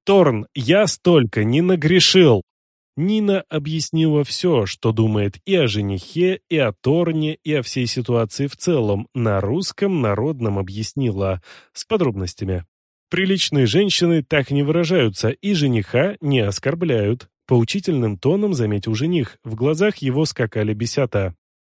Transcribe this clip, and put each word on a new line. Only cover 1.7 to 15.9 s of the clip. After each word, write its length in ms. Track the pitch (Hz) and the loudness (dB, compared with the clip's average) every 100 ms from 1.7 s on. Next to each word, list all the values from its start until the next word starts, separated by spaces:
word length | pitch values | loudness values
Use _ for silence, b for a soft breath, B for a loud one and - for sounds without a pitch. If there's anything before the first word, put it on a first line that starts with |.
| 180 151 180 - 190 156 104 - _ _ _ _ - | 2 4 4 4 6 6 6 0 _ _ _ _ -4
Нина 460 | 185 214 202 196 - | -2 0 0 0 -2
объяснила 760 | 156 147 160 - 160 160 147 | -8 -4 -6 -4 0 2 2
всё, 420 | 139 - 180 135 98 | -2 -2 0 2 0
что 260 | - 117 | -2 -2
думает 460 | 107 110 104 101 - - | 2 2 2 -2 -4 -2
и 100 | 185 | 0
о 120 | 120 | 2
женихе, 720 | 104 101 95 - 160 185 185 - | 0 -4 -4 -6 -2 0 -2 -4
и 80 | 160 | -2
о 160 | 120 | -2
Торне, 640 | - 127 160 165 160 151 156 | -2 -2 0 0 -2 -4 -6
и 100 | 151 | -4
о 80 | 147 | -4
всей 240 | 117 127 120 | -4 -4 -4
ситуации 640 | 131 120 117 110 - 139 | -4 -2 -2 -2 -4 -8
в 100 | - | -6
целом. 500 | - 151 107 101 - | -2 0 0 -2 -4
На 260 | 131 113 98 | -4 -2 -2
русском 600 | 98 160 190 - 202 175 | -2 -4 -6 -4 -2 0
народном 560 | 110 101 143 139 110 98 | 0 -2 -2 -2 -4 -4
объяснила, 840 | 92 101 107 139 123 95 95 92 B B B | -6 -8 -8 -4 -2 -2 -2 -4 B B B
с 120 | - - | -16 -4
подробностями. 800 | 220 147 98 90 - 95 90 - _ _ _ - | 0 0 -2 -8 -6 -6 -6 -8 _ _ _ -8
«Приличные 560 | - 190 190 - 147 120 | -4 0 0 0 2 2
женщины 560 | 147 202 - 175 165 | 2 2 2 2 2
так 260 | - 151 131 | 0 -2 0
не 140 | 143 | 0
выражаются 680 | 143 165 160 180 113 98 110 | 2 0 2 2 2 0 -4
и 240 | - 202 | -2 -2
жениха 600 | 180 139 117 - | 0 2 0 0